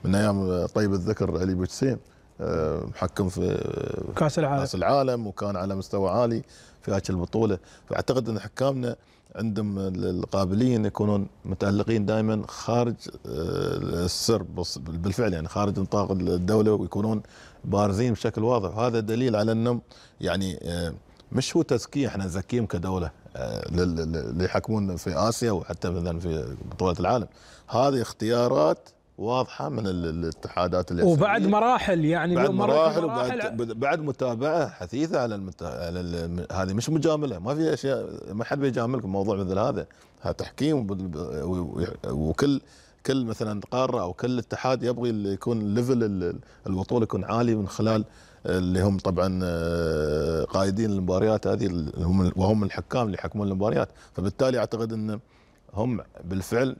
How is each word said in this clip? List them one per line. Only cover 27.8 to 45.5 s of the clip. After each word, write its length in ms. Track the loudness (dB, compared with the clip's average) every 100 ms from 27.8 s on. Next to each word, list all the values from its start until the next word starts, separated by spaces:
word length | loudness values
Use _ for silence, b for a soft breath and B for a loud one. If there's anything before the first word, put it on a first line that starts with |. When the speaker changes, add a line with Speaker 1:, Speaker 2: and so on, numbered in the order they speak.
| 4 2
Speaker 1:
اختيارات 880 | -2 -4 0 2 4 4 4 2 -4 _ _ -8
واضحة 520 | -2 0 -2 -4 -6
من 180 | -4 -2
ال-، 180 | -2 -2
الاتحادات 840 | -2 -4 -4 -6 -2 0 0 0
الآسيوية. 220 | 2 4 6
Speaker 2:
وبعد 240 | 4 4 4
مراحل، 580 | 4 4 2 2 2 4
يعني، 300 | 2 2 2
Speaker 1:
بعد 100 | 2
Speaker 2:
لو 60 |
مرت 180 | 2 4
Speaker 1:
مراحل، 320 | 6 4 4
Speaker 2:
مراحل 360 | 0 0 -2 -2 -4
Speaker 1:
وبعد، 40 | -4 -6
بعد 280 | -2 0 0
متابعة 680 | -2 -2 -2 0 0 2 0
حثيثة 500 | -4 -6 -2 0 0
على 160 | 0 -2
المت-، 280 | -8 -8
على 360 | -8 -6 -6 -4
ال-، 460 | -4 -4 -4 -4 -4
هذه 220 | -2 0
مش 160 | 0 0
مجاملة، 500 | 2 2 2 0 -4
ما 160 | -4 0
في 180 | 0
أشياء، 360 | 0 0 -2 -4 -10 -8
ما 100 | -6
حد 160 | -4 0
بيجاملك 440 | 0 2 0 0
بموضوع 320 | -2 0 0 0
مثل 220 | 2 2
هذا. 260 | 2 0 -6 b b b
هذا 100 | -6
تحكيم 440 | -4 -6 -2 0 2
وبال-، 400 | 0 -4 -6 -6 -6 -4
و-، 60 | -2
و-، 360 | -2 -2 -2 -4 -4 -6
وكل، 500 | -2 0 2 2 2 -4 b b b -2
كل 200 | -2 -2
مثلًا 360 | -4 -4 -4 -4
قارة 300 | 0 0 0
أو 120 | -4
كل 260 | -4 -2 -2
اتحاد 440 | -4 -2 0 0
يبغي 260 | 0 0 0
اللي 240 | 0 -2
يكون 400 | -2 -2